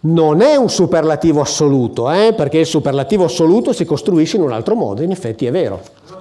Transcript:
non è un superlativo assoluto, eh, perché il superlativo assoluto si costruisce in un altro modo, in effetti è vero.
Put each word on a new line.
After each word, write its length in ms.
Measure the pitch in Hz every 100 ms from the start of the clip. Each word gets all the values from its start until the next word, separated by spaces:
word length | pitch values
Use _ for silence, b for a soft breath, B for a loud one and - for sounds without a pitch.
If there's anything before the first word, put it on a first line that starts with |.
non 360 | 156 165 156 156
è 160 | 262 285
un 120 | 226
superlativo 720 | - 175 170 156 151 165 147
assoluto, 720 | 135 - 151 139 117 - 120
eh, 220 | 175 220
perché 240 | 214 143 156
il 80 | 160
superlativo 600 | 156 143 139 135 214 175
assoluto 460 | - 165 208 -
si 120 | 240
costruisce 520 | 165 143 - 170 156 220
in 60 |
un 80 | 147
altro 240 | 113 113
modo, 260 | 226 131 101
in 120 | 170
effetti 340 | 180 117 110 123
è 60 |
vero. 280 | 175 131 92 - _ - -